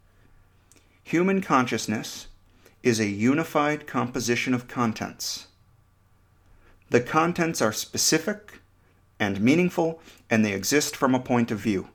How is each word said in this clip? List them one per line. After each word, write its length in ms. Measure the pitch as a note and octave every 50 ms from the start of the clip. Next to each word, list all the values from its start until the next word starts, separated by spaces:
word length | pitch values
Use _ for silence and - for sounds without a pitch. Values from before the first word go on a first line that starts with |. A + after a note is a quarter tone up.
| _ _ _ _ _ _ _ - _ _ _ _ _ _ _ - _ _ _ _ _
Human 380 | - - D#3+ F3+ F#3+ G3 F#3+
consciousness 880 | F#3 - D#3+ C3 B2 B2 A#2+ A2 - - G#2+ A2+ D3 - - - - - - - _ _ _ _ - - - _ -
is 180 | B2+ A#2 G#2+
a 60 | A2
unified 800 | G2+ G2 G2+ G#2+ B2 C#3 D#3 E3 E3 - D#3 D3 D3 D3+ D3 D3
composition 640 | - - C3 A#2+ B2 - C#3 A2 A#2 A#2+ A#2 - C3+ B2+
of 160 | A#2+ - -
contents. 800 | - C3 A#2+ A2+ G#2+ - - - - - - - - - - - _ _ _ _ _ _ _ _ _ _ _ _ _ _ _ _ _ _ _ _ - - _ _ _ _ _ _
The 100 | - A#2+
contents 600 | B2 - - D#3 D#3+ E3+ F3 - E3+ D#3+ D#3+ - C3
are 100 | A2 G#2+
specific 880 | - - - - A#2 - - D#3+ D#3 D#3+ - G#3 G#3 - - - - - _ _ _ _ _ _ _ _ _ _ -
and 220 | A2+ G2+ G2 G2
meaningful, 640 | G#2 B2 D3 E3+ F3+ F3 - - E3 E3 E3 - - - - - _ -
and 160 | A#2+ A2 G#2+
they 80 | G#2+ G2
exist 420 | F#2+ F#2+ - C3+ D3 D3 - -
from 200 | - D3 C3+ C3
a 60 | B2+
point 300 | C3 - B2+ A#2+ A#2 A#2
of 80 | A#2 G2+
view. 300 | - A2+ G2+ F#2 D#2+ -